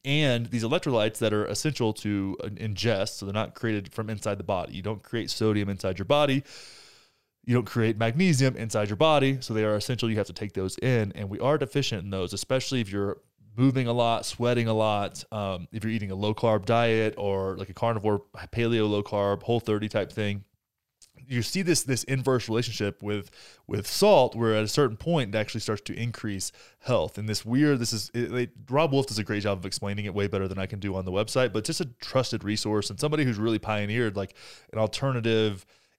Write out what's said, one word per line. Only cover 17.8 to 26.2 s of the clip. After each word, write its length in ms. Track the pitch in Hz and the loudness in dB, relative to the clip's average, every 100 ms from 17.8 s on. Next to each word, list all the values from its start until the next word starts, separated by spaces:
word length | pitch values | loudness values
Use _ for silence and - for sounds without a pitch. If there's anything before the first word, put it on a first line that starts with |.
| 117 110 107 101 - - - | -2 0 2 0 -2 -16 -6
paleo, 340 | 117 117 117 107 | -2 2 2 2
low 140 | 104 | 0
carb, 400 | 101 104 101 101 | 0 0 2 0
Whole 180 | - 117 | 0 0
thirty 300 | 110 107 107 | 0 0 0
type 220 | 107 92 | -2 -4
thing. 320 | - 104 101 - _ _ _ _ _ - - 131 | -4 -4 -4 -10 _ _ _ _ _ -20 -20 -4
You 140 | 123 | -2
see 200 | 110 180 | 0 0
this, 220 | 180 165 | 2 2
this 200 | - 123 - | 0 -2 -2
inverse 440 | 131 131 127 110 | -2 2 2 2
relationship 520 | 113 117 110 101 - | -2 -2 -2 -4 -4
with, 260 | 104 104 95 - - - - | -4 -6 -6 -16 -20 -20 -6
with 200 | 107 98 | -6 -4
salt, 480 | - 208 175 123 113 | 4 6 8 6 2
where 200 | 113 107 | 2 2
at 80 | |
a 40 | 107 | 2
certain 300 | - 135 110 | 2 0 0
point 360 | 165 170 107 | -2 0 0
it 40 | 107 | -2
actually 240 | 104 113 | -2 -4
starts 200 | - 104 | -4 -4
to 100 | - | -6
increase 580 | 101 120 - | -6 -6 -4